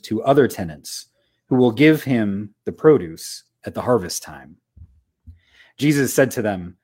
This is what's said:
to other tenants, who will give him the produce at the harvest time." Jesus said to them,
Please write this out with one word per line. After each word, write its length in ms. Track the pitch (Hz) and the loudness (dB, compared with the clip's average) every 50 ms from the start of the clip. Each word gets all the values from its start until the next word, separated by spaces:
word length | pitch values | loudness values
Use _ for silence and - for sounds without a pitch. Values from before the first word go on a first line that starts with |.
| - | -8
to 200 | - 107 110 - | -8 -6 -4 0
other 240 | 135 139 147 123 | 2 4 4 4
tenants, 600 | 110 - - 92 82 76 - _ - - - - _ _ _ _ _ _ _ _ | 2 0 -6 -10 -10 -12 -14 _ -16 -16 -16 -18 _ _ _ _ _ _ _ _
who 100 | - 135 | -2 0
will 160 | 127 123 123 113 | 2 2 2 4
give 300 | 113 151 156 156 143 - | 4 4 4 4 4 0
him 520 | 127 127 113 107 101 98 101 104 104 _ _ - | -2 -2 0 0 -2 -2 -4 -8 -10 _ _ -10
the 80 | 101 | -10
produce 720 | - - - 156 147 104 90 80 82 - - - - - _ _ _ _ - | -8 2 4 4 4 4 2 -4 -12 -14 -16 -16 -16 -18 _ _ _ _ -16
at 80 | 104 - | -12 -10
the 80 | 107 | -8
harvest 420 | - 120 123 107 87 82 - - - | -2 0 0 0 0 -4 -10 -12 -12
time." 320 | - 73 67 67 73 85 _ _ _ _ - - _ _ _ _ _ _ _ _ - - _ _ _ _ _ _ _ _ | -14 -18 -18 -20 -20 -20 _ _ _ _ -20 -20 _ _ _ _ _ _ _ _ -20 -20 _ _ _ _ _ _ _ _
Jesus 380 | - 135 151 147 143 131 - - | -2 0 2 2 2 0 0 4
said 180 | 151 135 117 | 2 2 2
to 100 | - 127 | 2 -4
them, 360 | 107 107 98 90 87 90 92 _ | -2 -2 -4 -4 -8 -12 -16 _